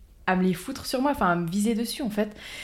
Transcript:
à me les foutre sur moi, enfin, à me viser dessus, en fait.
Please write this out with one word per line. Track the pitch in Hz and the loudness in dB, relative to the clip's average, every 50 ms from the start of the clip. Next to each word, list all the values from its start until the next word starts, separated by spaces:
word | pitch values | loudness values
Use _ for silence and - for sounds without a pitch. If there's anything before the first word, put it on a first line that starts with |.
| - - - - - | -20 -20 -20 -4 0
à | 190 185 | 2 4
me | 185 185 | 4 4
les | 185 180 | 2 2
foutre | - - 262 277 - - | 0 -4 -8 -10 -8 -6
sur | - - 254 | -4 -2 0
moi, | 262 294 | 0 0
enfin, | 277 - 208 180 | 2 2 2 2
à | 170 | 2
me | 175 175 165 | 2 0 -2
viser | 180 208 202 233 226 | 0 0 2 2 2
dessus, | 214 240 226 - - | 0 -2 -4 -4 -4
en | 285 202 | -4 -2
fait. | 208 208 214 208 - - - - - - | -2 -2 -2 -2 -4 -12 -16 -14 -14 -14